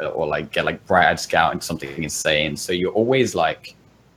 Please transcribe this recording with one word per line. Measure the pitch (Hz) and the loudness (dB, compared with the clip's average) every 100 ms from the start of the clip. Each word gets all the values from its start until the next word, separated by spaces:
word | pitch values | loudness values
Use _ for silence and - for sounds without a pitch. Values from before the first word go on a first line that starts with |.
or, | 73 | -6
or, | 64 76 | -4 -2
like, | 73 73 | -4 -4
get, | 82 80 | -4 -2
like, | 82 - | -4 0
Bright-Eyed | 92 80 85 | 4 4 4
Scout | - 85 80 | 0 2 2
into | 80 - | 0 -4
something | 78 69 71 | -6 -6 -8
insane. | 76 - 78 78 76 71 | -6 -4 0 2 0 -4
So | - | -4
you're | 90 90 | -2 0
always, | 104 117 131 113 | 0 2 2 2
like, | 92 80 78 - - _ _ _ | 2 0 -2 -10 -20 _ _ _